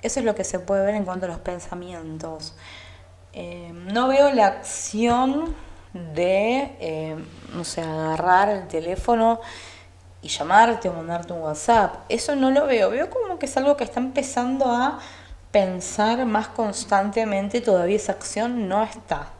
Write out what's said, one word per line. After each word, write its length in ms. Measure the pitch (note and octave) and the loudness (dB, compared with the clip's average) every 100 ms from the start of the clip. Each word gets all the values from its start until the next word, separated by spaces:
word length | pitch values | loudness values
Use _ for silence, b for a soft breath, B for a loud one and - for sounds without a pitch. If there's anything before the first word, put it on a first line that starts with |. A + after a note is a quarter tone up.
eso 180 | A3+ C4+ | -4 -2
es 60 | A3+ | 0
lo 80 | |
que 100 | G#3 | 0
se 160 | F#3+ F3+ | -2 -4
puede 240 | F3+ G3 | -2 0
ver 100 | G3 | 2
en 100 | G#3+ F#3 | 0 -2
cuanto 180 | F#3 | -4
a 40 | F#3 | -6
los 80 | E3 | -6
pensamientos. 1160 | - F3+ - F3+ F3+ F3 D#3+ D#3+ E3 D#3+ D#3 - B B B B B - - | -8 -10 -10 -12 -12 -14 -12 -10 -10 -10 -14 -16 B B B B B -20 -20
Eh, 400 | - F3 F3 E3+ | -14 -14 -14 -16
no 360 | E3+ F3+ G#3+ B3+ | -14 -4 0 4
veo 220 | C4+ C#4+ | 6 6
la 160 | C4+ G3+ | 8 4
acción 1040 | - - - - G#3 A#3+ A#3+ C4 C#4 E4 - B B B | 4 -10 -10 -6 0 2 4 2 0 -2 -6 B B B
de, 840 | F#3 E3+ D#3 F3 F#3+ G#3+ B3+ C#4+ - | -12 -8 -2 2 2 2 0 -2 -6
eh, 380 | F3 D#3 D#3 D#3 D#3+ - - | -8 -6 -6 -8 -12 -16 -14
no 100 | E3 | -10
sé, 160 | E3+ - | -8 -6
agarrar 720 | D#3+ D#3 D#3 D#3+ E3+ F#3 G3+ | -6 -4 -2 -2 4 6 6
el 180 | G3+ F3 | 2 -2
teléfono 720 | E3 E3 F#3 - A#3 A3+ A#3 B B B B B - - - | -6 -4 -4 0 4 4 2 B B B B B -20 -20 -18
y 80 | - | -10
llamarte 640 | - D3 G3 A#3 A3+ F#3 | -6 4 8 8 4 -2
o 20 | |
mandarte 400 | E3+ E3 E3+ E3+ | -4 -4 -6 -6
un 80 | F3 | -6
WhatsApp. 640 | D#3+ D3+ - A#3 F#3+ - - | -6 -4 4 4 4 0 -4
Eso 260 | A#3 - C#4+ | -4 -2 2
no 140 | C4 | 4
lo 160 | C4+ D4 | 4 4
veo. 240 | A#3+ F#3+ | 4 2
Veo 180 | A#3 E4+ | 2 -2
como 300 | B4+ G#4+ F4 | -2 -4 -4
que 80 | C#4 | -2
es 100 | - | 0
algo 220 | C#4 C#4+ | 2 2
que 60 | |
está 160 | A#3+ - | 0 -4
empezando 680 | B3+ C4 C4+ - B3 C4+ C4 | -2 -2 -2 -2 -2 0 2
a 320 | A#3+ C4 D4+ B B B B - | 2 0 -2 B B B B 0
pensar 760 | G#3+ F#3 F3+ F3 - G#3+ A#3+ B3+ | 2 2 -2 -8 0 2 2 0
más 220 | G#3+ G#3+ | 0 -2
constantemente. 1120 | - A3 G3+ - G3+ G3+ G#3 A3 G3 G3+ A#3+ | -4 -4 -4 0 2 2 0 0 0 0 -2
Todavía 360 | A#3 F#3+ F3 G#3 | 2 4 4 0
esa 160 | - | 0
acción 560 | F#3+ - - A#3 B3 G3 | -6 -6 -4 -2 -2 -2
no 140 | G3 | 0
está. 480 | A3 A#3+ - D3 C#3+ - | 0 -4 -8 -6 -6 -16